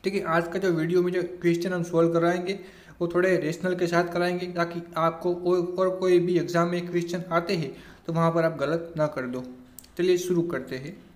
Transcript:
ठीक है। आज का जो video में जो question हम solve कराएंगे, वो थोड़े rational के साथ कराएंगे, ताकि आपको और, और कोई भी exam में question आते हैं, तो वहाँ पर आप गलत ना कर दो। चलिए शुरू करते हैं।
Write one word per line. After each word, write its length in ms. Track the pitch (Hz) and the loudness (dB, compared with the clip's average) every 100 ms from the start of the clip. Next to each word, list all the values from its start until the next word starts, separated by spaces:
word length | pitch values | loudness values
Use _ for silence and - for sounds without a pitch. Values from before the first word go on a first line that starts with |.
ठीक 100 | 190 | -2
है। 60 | 190 | -4
आज 280 | 175 165 170 | 0 0 0
का 100 | 190 | -2
जो 120 | 190 | 0
video 320 | 160 165 180 | 0 2 2
में 100 | 180 | 2
जो 100 | 180 | -2
question 500 | 165 - 170 170 190 | -4 -2 0 0 0
हम 100 | 180 | -2
solve 300 | 170 165 165 | 0 2 4
कराएंगे, 480 | 165 170 180 180 196 - - - - | 4 2 0 -4 -6 -10 -20 -20 -6
वो 80 | 170 | -2
थोड़े 280 | 175 185 180 | 2 4 2
rational 380 | 151 165 185 | 0 -2 -2
के 120 | 180 175 | 0 2
साथ 180 | 170 | 2
कराएंगे, 420 | 175 175 175 175 180 | 0 0 0 -2 -4
ताकि 360 | 175 170 170 170 165 | -4 -4 -4 -6 0
आपको 380 | 165 165 175 | 0 0 -4
और, 420 | 175 180 180 175 185 | -2 2 2 0 0
और 180 | 185 185 | 0 2
कोई 220 | 185 175 | 4 6
भी 200 | 175 175 | 6 2
exam 300 | - 170 170 | 2 0 2
में 200 | 175 175 | -2 -2
question 340 | 175 170 175 170 | -4 -2 -6 0
आते 220 | 165 170 | -2 0
हैं, 220 | 180 139 - - - - | -2 -4 -8 -20 -14 -4
तो 60 | |
वहाँ 200 | 165 165 | 2 2
पर 120 | 165 | 4
आप 120 | 165 151 | 0 0
गलत 360 | 139 165 - 156 | -2 -2 -4 -2
ना 100 | 151 | -2
कर 200 | 143 127 | -2 -6
दो। 180 | 127 127 - - - - - | -6 -8 -16 -20 -20 -14 -2
चलिए 180 | 180 180 | 2 2
शुरू 260 | - 175 | 2 0
करते 340 | - 135 - 131 | 0 -4 -6 -10
हैं। 260 | 143 202 - | -10 -16 -20